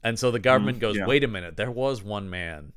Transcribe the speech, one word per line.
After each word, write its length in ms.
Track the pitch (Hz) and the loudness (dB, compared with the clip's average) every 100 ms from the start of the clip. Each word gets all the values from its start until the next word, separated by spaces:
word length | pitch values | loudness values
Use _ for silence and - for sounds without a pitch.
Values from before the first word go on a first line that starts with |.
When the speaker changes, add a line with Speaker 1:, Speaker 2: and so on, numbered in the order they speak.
Speaker 1:
And 160 | 117 113 | -2 0
so 100 | 127 | 2
the 100 | 117 | 2
government 360 | 104 127 104 127 | 4 4 4 0
Speaker 2:
Mm-hmm. 40 | |
Speaker 1:
goes, 160 | 110 101 | 0 0
Speaker 2:
Yeah. 100 | 101 | 2
Speaker 1:
"Wait 160 | 139 | 2
a 40 | 139 | 2
minute, 300 | 101 87 80 | -4 -8 -4
there 140 | 110 | -4
was 320 | 120 135 131 | -2 -2 -2
one 260 | 104 104 98 | -4 -6 -6
man 440 | 90 85 78 73 | -6 -6 -8 -14